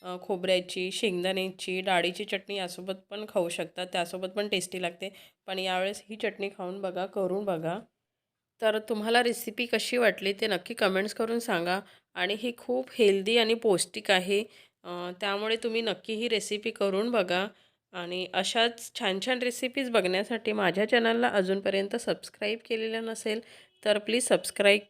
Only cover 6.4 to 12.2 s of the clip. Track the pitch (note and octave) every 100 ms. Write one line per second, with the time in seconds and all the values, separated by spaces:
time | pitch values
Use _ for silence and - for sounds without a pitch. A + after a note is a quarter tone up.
6.4 | G3 G3 F3+ G3 F#3+ F3+ F#3+ G3 F#3 F#3
7.4 | G#3 E3+ D#3+ G3+ - _ _ _ _ _
8.4 | _ _ A3 G#3+ G#3+ A3 G#3+ A#3 A#3+ A3+
9.4 | - G#3+ A#3+ A3+ - B3 A3+ F#3 F#3+ G3
10.4 | A3 F#3 - A#3 G3+ F#3+ G#3 - A3 A#3
11.4 | A#3 F#3 F3 F#3 G3+ - _ -